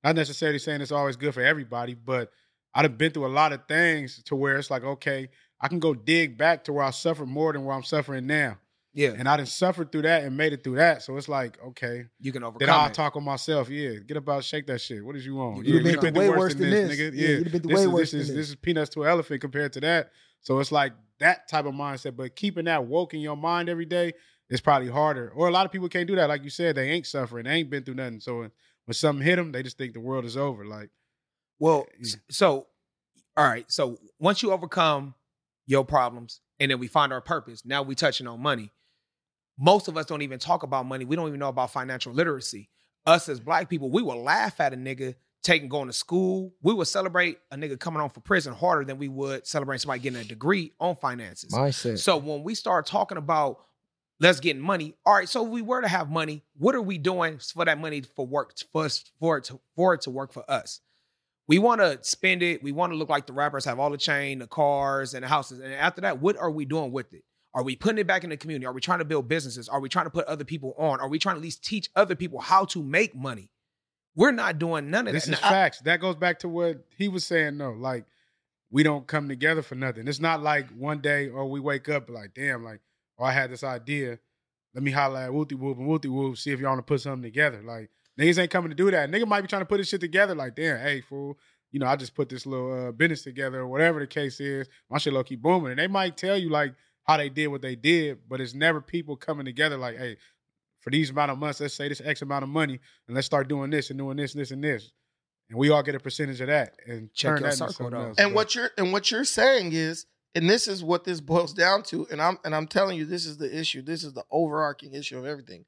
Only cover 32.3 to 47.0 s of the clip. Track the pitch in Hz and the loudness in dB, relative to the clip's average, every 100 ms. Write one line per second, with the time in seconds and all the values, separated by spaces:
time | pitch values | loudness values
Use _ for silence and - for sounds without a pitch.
32.3 | - 190 139 - _ _ _ _ _ _ | 2 4 4 -4 _ _ _ _ _ _
33.3 | - 147 117 117 - 135 113 _ _ 165 | 4 4 4 -4 -2 -2 -2 _ _ 0
34.3 | 202 226 190 165 185 165 143 139 127 _ | 2 0 0 -2 2 2 2 -4 -16 _
35.3 | _ _ _ - 135 131 143 123 120 120 | _ _ _ 0 2 4 2 2 -4 -16
36.3 | - _ _ 139 131 123 156 143 131 - | -20 _ _ 0 0 0 2 2 -2 -4
37.3 | 165 120 113 120 139 135 135 156 123 123 | -6 -6 -18 -4 -4 -2 0 0 0 -8
38.3 | 117 143 127 104 _ _ _ _ _ _ | -4 -2 -2 -6 _ _ _ _ _ _
39.3 | _ _ - 143 202 190 160 151 151 143 | _ _ 2 6 6 4 -8 -6 -6 -6
40.3 | 131 - 135 135 135 127 131 127 160 160 | -8 0 0 0 -4 -2 -6 -4 -2 -2
41.3 | 143 139 127 127 139 131 131 131 123 170 | -4 -4 -2 -2 -4 -6 -6 -4 0 0
42.3 | 139 - 101 104 _ _ _ - 170 - | 0 -6 -12 -16 _ _ _ 4 4 4
43.3 | 131 117 165 175 170 135 160 214 120 127 | -8 0 0 0 -4 0 0 0 -4 0
44.3 | 185 220 - 143 131 131 131 131 127 _ | 2 2 0 -2 -2 -10 -8 -10 -12 _
45.3 | _ - 165 139 143 131 120 - 175 185 | _ 2 2 2 -6 -6 -8 -2 2 2
46.3 | 190 185 _ 156 220 165 196 | 0 -4 _ 0 2 0 0